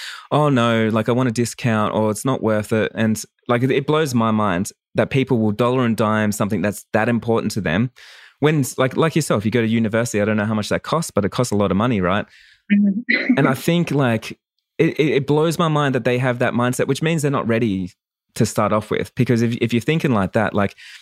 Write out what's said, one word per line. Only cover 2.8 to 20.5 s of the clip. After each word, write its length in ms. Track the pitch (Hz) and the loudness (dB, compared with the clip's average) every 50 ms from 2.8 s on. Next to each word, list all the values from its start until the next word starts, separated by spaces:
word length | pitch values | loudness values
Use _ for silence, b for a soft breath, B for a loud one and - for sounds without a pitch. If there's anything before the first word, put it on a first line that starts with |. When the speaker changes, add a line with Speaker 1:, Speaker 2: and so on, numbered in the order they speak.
| 104 - - | 0 -2 -2
Speaker 1:
And, 260 | - 110 110 110 107 - - _ _ _ - | 0 0 0 0 -2 -6 -12 _ _ _ -2
like, 140 | 123 120 123 | 0 0 2
it, 80 | 131 | 2
it 160 | - 139 139 | 2 0 0
blows 280 | - 151 151 160 143 123 | 0 0 0 0 0 0
my 160 | 120 113 113 | 0 0 2
mind 400 | 107 107 107 104 90 87 101 - - _ _ _ - | 2 2 0 0 0 -2 -2 -4 -8 _ _ _ -4
that 160 | - 113 - | -2 -2 0
people 280 | - 135 135 - 135 113 | 0 0 0 0 0 0
will 140 | 110 107 104 | 0 0 0
dollar 320 | 104 123 120 127 131 127 | 0 0 0 2 2 0
and 120 | 117 113 | 0 0
dime 340 | 101 113 107 107 107 107 104 104 | 0 0 0 0 0 0 0 0
something 300 | - 117 98 110 95 82 | -2 -2 -2 -2 -2 -2
that's 220 | 104 98 - - _ - | -2 -4 -6 -6 _ -2
that 160 | 110 110 120 | 0 0 0
important 420 | 120 113 - 113 113 113 - 107 - | 0 -2 0 0 0 0 0 -2 -4
to 80 | 110 | -4
them. 300 | 90 82 78 95 120 131 - B B B B B B B B B | -2 0 0 0 0 -2 -4 B B B B B B B B B
When, 240 | - 151 160 151 131 - - | 0 2 2 2 0 -2 0
like, 200 | - 131 131 - | 0 -2 0 0
like 200 | - 151 165 - | 0 0 0 2
yourself, 280 | 165 147 - 160 113 101 | 0 0 0 0 0 0
you 60 | 113 | 0
go 100 | 95 123 | 0 2
to 60 | 113 | 2
university, 540 | 110 113 117 113 107 104 110 120 123 - 104 | 2 2 0 0 0 0 -2 -2 0 0 0
I 40 | 104 | 0
don't 120 | 104 107 | 0 0
know 80 | 107 104 | 0 0
how 100 | 110 110 | -2 -2
much 140 | 107 101 - | -2 -2 -2
that 160 | 92 85 - | -4 -4 -4
costs, 260 | - - 160 170 - | -2 -4 -4 -4 -2
but 140 | - - 101 | -2 -2 -2
it 60 | 95 | 0
costs 200 | - - 123 - - | 0 -2 -2 0 0
a 40 | |
lot 140 | 101 104 98 92 | 0 2 2 2
of 40 | |
money, 240 | 95 107 127 127 101 | 2 0 0 0 0
right? 240 | 90 87 92 104 104 - b b b b b b b - 202 | 0 0 0 0 -2 -6 b b b b b b b 0 2
Speaker 2:
Mm-hmm. 600 | 202 208 202 190 208 247 - - - - - 247 | 2 4 2 0 -2 -2 -2 -2 -2 0 0 2
<laughs> 20 | |
Speaker 1:
And 120 | 135 135 139 | 2 2 2
I 60 | 131 | 0
think, 360 | - - - 170 175 170 - | 0 0 0 2 2 2 0
like, 420 | 135 143 139 123 113 110 - - - - _ _ _ _ _ _ _ - | 0 2 2 2 0 0 -4 -8 -16 -16 _ _ _ _ _ _ _ 0
it, 200 | 147 165 - - | 0 2 2 2
it, 80 | 147 151 110 | 2 2 2
it 120 | 139 139 | 0 2
blows 320 | - 147 151 156 170 156 - | 2 2 2 2 0 0 0
my 80 | 175 160 | 0 0
mind 260 | 151 147 147 139 127 | 2 2 2 0 0
that 80 | 131 110 | 0 0
they 140 | 127 123 123 | 0 0 0
have 200 | 131 131 120 120 | 0 0 0 0
that 140 | 123 113 - | 0 0 0
mindset, 320 | 117 120 131 - - - | 0 0 0 0 0 -2
which 160 | - 135 - 156 | -2 -2 -2 -2
means 200 | 160 170 160 139 | -2 0 0 0
they're 80 | 143 139 | 0 -2
not 160 | 120 - 110 | -2 0 0
ready 420 | 113 110 123 113 95 95 92 90 - _ _ _ _ _ _ _ - | 0 0 0 0 0 -2 -4 -6 -10 _ _ _ _ _ _ _ -2
to 100 | - 117 | -2 -2
start 260 | 104 - - 107 101 104 | 0 0 0 0 2 0
off 180 | 107 104 - | 0 -2 -2
with. 220 | 117 - - - - | -2 -4 -4 -4 -2
Because 260 | - 127 117 123 113 117 | -2 0 2 2 2 2
if, 140 | 117 120 - | 0 0 -2
if 120 | - 113 - | -2 0 0
you're 80 | 117 | -2
thinking 320 | - - 156 160 - 156 123 | 0 0 -2 0 0 0 0
like 200 | 104 95 90 - | 0 0 0 0
that, 200 | 113 107 - | 0 0 0